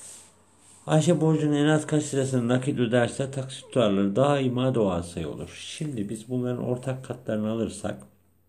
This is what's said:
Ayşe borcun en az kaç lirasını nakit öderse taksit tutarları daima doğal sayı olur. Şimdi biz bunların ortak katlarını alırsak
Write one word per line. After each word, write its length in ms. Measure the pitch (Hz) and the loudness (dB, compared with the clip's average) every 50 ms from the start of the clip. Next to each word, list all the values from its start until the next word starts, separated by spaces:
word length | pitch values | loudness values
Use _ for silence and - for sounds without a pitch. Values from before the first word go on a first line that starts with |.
| - - - - - - _ _ _ _ _ _ _ - - - - | -20 -20 -20 -20 -20 -20 _ _ _ _ _ _ _ -20 -20 -10 -2
Ayşe 340 | 151 156 156 151 175 175 - | 2 2 4 6 4 4 4
borcun 320 | 160 160 156 147 147 147 | 4 4 4 4 2 2
en 140 | 147 143 147 | 2 4 4
az 200 | 151 156 151 151 | 4 4 2 2
kaç 280 | - 156 147 143 - 135 | 2 0 0 0 0 0
lirasını 340 | 135 131 131 131 123 117 117 | 0 0 2 0 0 2 2
nakit 300 | 127 127 131 131 98 107 | 2 0 0 0 0 0
öderse 520 | 123 110 120 123 120 - - - 139 131 | 0 2 4 2 2 2 -2 -4 -6 -4
taksit 320 | - 135 131 - - - | -4 -6 -8 -8 -10 -14
tutarları 540 | - - - 135 113 101 98 98 101 98 98 | -10 -2 2 2 4 4 4 2 2 2 2
daima 580 | 123 139 143 143 139 131 123 120 123 127 131 127 | 2 4 4 4 2 2 0 0 0 0 0 2
doğal 280 | 117 104 95 87 85 | 2 2 2 0 -2
sayı 260 | 87 - - 87 80 71 | -4 -6 -8 -8 -6 -6
olur. 300 | 57 60 - - - - | -8 -10 -12 -12 -14 -16
Şimdi 480 | - - - - 156 151 135 107 101 107 | -14 -12 -10 -8 -8 -6 -4 -6 -6 -6
biz 200 | 113 107 - 123 | -6 -10 -8 -6
bunların 360 | 127 127 123 123 123 120 127 | -4 -2 -2 -2 -4 -2 -2
ortak 400 | 123 123 123 - 135 131 131 - | -2 -2 -2 -4 -6 -6 -6 -8
katlarını 460 | - - - - - 110 107 107 107 | -10 -12 -10 -6 -4 -2 -2 -2 -2
alırsak 520 | 113 113 107 - - - - 101 - - - - _ _ _ _ _ _ _ | -2 -2 -2 -4 -4 -6 -8 -8 -8 -8 -12 -20 _ _ _ _ _ _ _